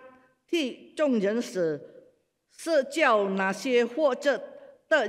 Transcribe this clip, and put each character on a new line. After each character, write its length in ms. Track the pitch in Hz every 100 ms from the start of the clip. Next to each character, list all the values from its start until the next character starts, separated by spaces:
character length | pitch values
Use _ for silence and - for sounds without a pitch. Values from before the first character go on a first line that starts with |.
| - - _ _ _
替 460 | 339 262 - - -
众 240 | 302 240
人 220 | 202 160
死， 380 | - 180 165 143 151 - - _ _ _ _
是 320 | - 320 311
叫 460 | 262 320 294 220 196
那 240 | 196 190
些 320 | 190 269 240 240
活 280 | 240 302
着 280 | 247 285 233 - - - - _
的 200 | 311